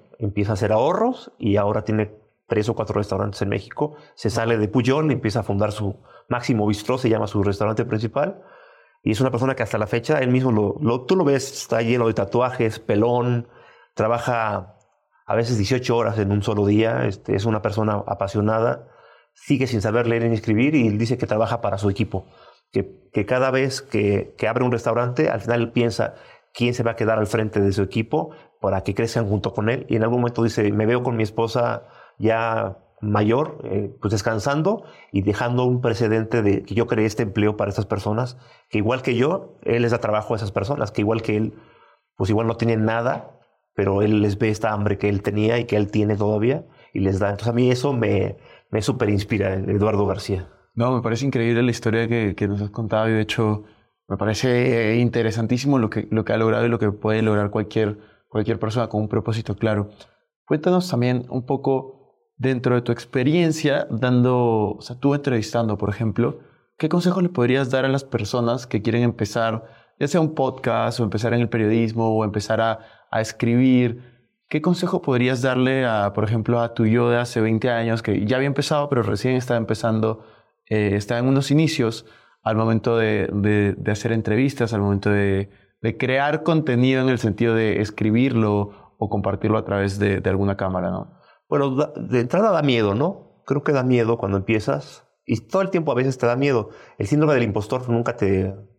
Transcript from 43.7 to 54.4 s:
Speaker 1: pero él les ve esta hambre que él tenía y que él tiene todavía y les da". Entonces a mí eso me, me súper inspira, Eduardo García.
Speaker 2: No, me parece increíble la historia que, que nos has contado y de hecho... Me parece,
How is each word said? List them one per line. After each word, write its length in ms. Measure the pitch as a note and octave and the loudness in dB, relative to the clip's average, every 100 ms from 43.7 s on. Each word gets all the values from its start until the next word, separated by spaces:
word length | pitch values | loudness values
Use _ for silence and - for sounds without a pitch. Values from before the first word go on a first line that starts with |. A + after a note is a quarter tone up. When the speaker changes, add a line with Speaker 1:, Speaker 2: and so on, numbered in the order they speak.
| - | -2
Speaker 1:
pero 260 | G2+ G2 | 0 2
él 200 | G#2+ G#2+ | 2 2
les 180 | G#2 G2+ | 2 0
ve 100 | A2 | -2
esta 220 | G#2 A2 | 0 -2
hambre 260 | G#2 G#2 G2 | -2 -2 0
que 120 | G2+ | 0
él 120 | G2+ | -2
tenía 380 | G#2 G#2 G#2+ A#2+ | -2 0 2 0
y 60 | A#2 | 0
que 100 | G#2 | 0
él 160 | G#2 | 0
tiene 240 | G#2+ G#2 G#2 | 0 0 0
todavía 500 | G#2 G#2+ A2+ D3 - - - | 0 0 0 -2 -6 -20 -10
y 80 | G#2+ | -2
les 180 | F#2+ F#2+ | 0 2
da". 120 | G2+ | 0
Entonces 180 | G2+ A2+ | -2 -2
a 40 | |
mí 160 | A#2 B2 | 2 2
eso 220 | B2 C#3+ | 2 0
me, 460 | B2+ G#2+ G2+ G2 G2+ - - _ | 0 0 0 -2 -6 -18 -20 _
me 100 | G#2+ | -4
súper 280 | G#2 C3 G#2+ | -2 0 0
inspira, 440 | G2+ G2+ G#2+ G2 F#2+ | 0 0 -2 0 -2
Eduardo 520 | F#2+ G2+ G#2+ G#2 G2+ | -2 0 2 2 0
García. 420 | F#2+ - F#2+ E2+ - _ | -2 -4 -6 -6 -16 _
Speaker 2:
No, 220 | - A#2 B2+ | -4 0 0
me 60 | |
parece 240 | A#2 A2+ C#3 | -2 -2 -2
increíble 360 | B2+ A2+ A#2 | 0 2 2
la 100 | B2 | 2
historia 360 | A#2 A#2 A2 A2+ | 0 0 0 0
que, 260 | A#2 G#2+ | 0 0
que 140 | F2 G#2 | 0 -2
nos 140 | G2+ | -2
has 80 | G#2 | -4
contado 400 | A2 A2 G#2+ A2+ | -6 -2 0 2
y 20 | |
de 100 | A2 | 2
hecho... 440 | G#2+ - A2 G#2 - _ _ _ - | 0 0 0 0 -6 _ _ _ -8
Me 100 | F#2+ | -4
parece, 760 | G#2 G#2 | -2 0